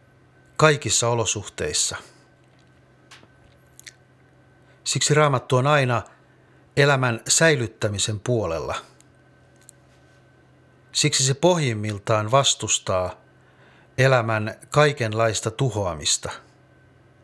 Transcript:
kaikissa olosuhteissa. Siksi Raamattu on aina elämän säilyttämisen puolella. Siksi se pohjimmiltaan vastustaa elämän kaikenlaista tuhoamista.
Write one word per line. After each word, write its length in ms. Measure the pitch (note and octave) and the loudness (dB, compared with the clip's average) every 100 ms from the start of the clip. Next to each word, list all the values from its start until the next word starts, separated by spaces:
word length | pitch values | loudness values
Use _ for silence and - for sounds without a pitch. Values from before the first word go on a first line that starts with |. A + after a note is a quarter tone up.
| _ _ _ _ _ - | _ _ _ _ _ 2
kaikissa 520 | D#3 C#3+ A2 - A#2 | 4 4 0 -2 0
olosuhteissa. 880 | A#2+ G#2+ G#2+ G2 - D#2+ D2+ - - - - _ _ _ _ _ _ _ _ _ - - _ _ _ _ - - - _ _ _ _ _ _ _ _ | 0 -2 -4 -8 -8 -6 -4 -4 -6 -14 -20 _ _ _ _ _ _ _ _ _ -20 -20 _ _ _ _ -20 -20 -20 _ _ _ _ _ _ _ _
Siksi 300 | - C3+ - | -6 -4 2
Raamattu 420 | D3 D3+ B2+ - C3 | 4 4 2 0 0
on 100 | C3+ | 4
aina 360 | D3+ B2+ A#2 - - _ _ _ _ _ - | 2 2 -2 -4 -14 _ _ _ _ _ 0
elämän 440 | C#3+ C#3 B2+ A2 - | 2 2 0 -2 -2
säilyttämisen 920 | - E3 D3 A2+ - G#2+ G2+ - G#2+ | 2 4 2 -2 -4 -6 -4 -6 -6
puolella. 540 | - B2 F#2+ E2 - D#2 - _ - _ _ _ _ _ - - _ _ _ _ _ _ _ _ _ _ _ | -4 -2 -2 -4 -6 -8 -12 _ -20 _ _ _ _ _ -20 -20 _ _ _ _ _ _ _ _ _ _ _
Siksi 340 | - D3 - C3+ | -4 -2 0 0
se 80 | |
pohjimmiltaan 960 | C3+ F3 F3+ C#3 G#2+ G#2+ G2+ - G#2+ G#2+ | 2 2 2 0 -2 -6 -6 -2 -2 2
vastustaa 920 | C3 C3+ - G#2+ - - F#2 F#2 - _ _ _ _ - - _ - | 2 2 -2 -2 -4 -2 -2 -2 -8 _ _ _ _ -20 -20 _ 0
elämän 560 | C3 B2+ A2+ A2 G#2+ - - | 2 4 2 -2 -4 -10 -4
kaikenlaista 800 | D3 D3+ C#3 A2+ A2 A2+ G#2 A2+ | 2 2 2 -4 0 0 0 -6
tuhoamista. 800 | - C3+ G#2+ F#2+ D#2+ D2+ - - - - _ _ _ _ _ _ _ | -2 -2 -2 -4 -4 -4 -4 -6 -14 -20 _ _ _ _ _ _ _